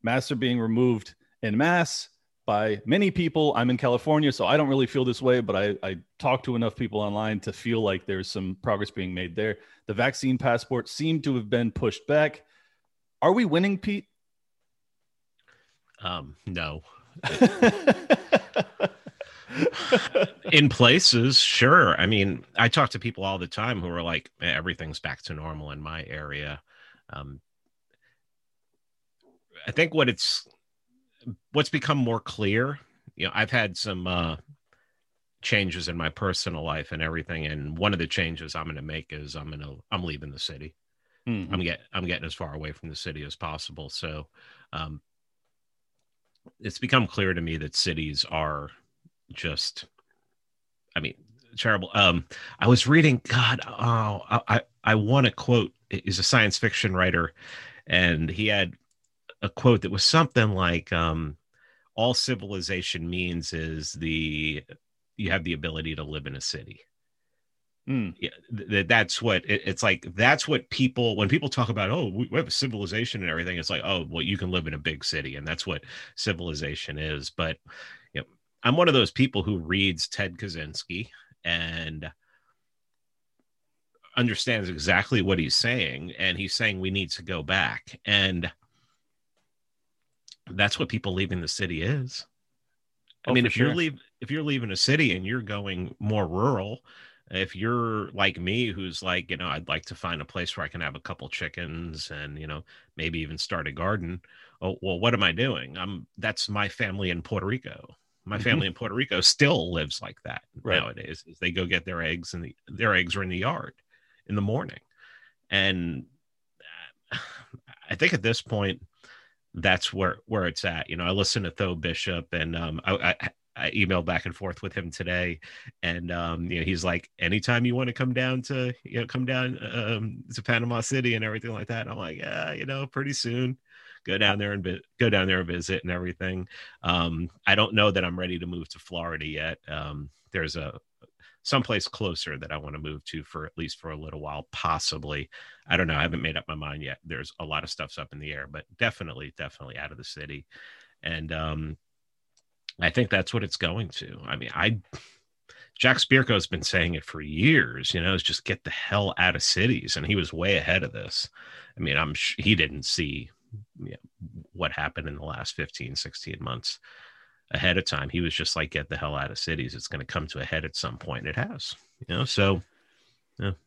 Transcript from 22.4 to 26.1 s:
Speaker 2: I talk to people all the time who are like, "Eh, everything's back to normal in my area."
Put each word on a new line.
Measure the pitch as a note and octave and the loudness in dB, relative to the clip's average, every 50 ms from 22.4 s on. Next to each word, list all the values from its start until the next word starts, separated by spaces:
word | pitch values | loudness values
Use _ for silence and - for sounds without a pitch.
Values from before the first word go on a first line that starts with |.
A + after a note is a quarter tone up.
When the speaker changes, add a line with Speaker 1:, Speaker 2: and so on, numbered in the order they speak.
| - _ _ | -8 _ _
Speaker 2:
I | - A#2 A#2+ | 4 4 4
talk | - D#3+ C#3+ - | 6 4 2 2
to | - A2+ | 0 -6
people | - A#2 - - | -6 -6 -6 -4
all | F#2+ G2 G2 F#2+ | -4 -4 -2 -4
the | F2 | -6
time | E2 - - G#2+ B2 A#2+ F#2+ | -6 -6 -4 -4 -2 -2 -2
who | F2 F2 | -4 -4
are | E2+ F2 | -4 -4
like, | E2 E2+ E2 D2+ - - _ _ | -2 -2 -2 -2 -4 -8 _ _
"Eh, | - E2+ | -2 0
everything's | C2+ D2 E2 F2+ F2 - D#2 D#2 D2+ - | 0 0 -2 -4 -4 -4 -6 -8 -8 -8
back | - D2+ C#2+ - | -8 -8 -8 -8
to | - - D#2+ | -10 -10 -10
normal | D2+ D#2 D#2+ D#2 D2+ D2+ D2 | -8 -8 -8 -8 -8 -10 -10
in | C#2+ D2 | -10 -10
my | D2+ D2+ D#2+ E2 C#2+ | -10 -10 -10 -10 -10
area." | - | -10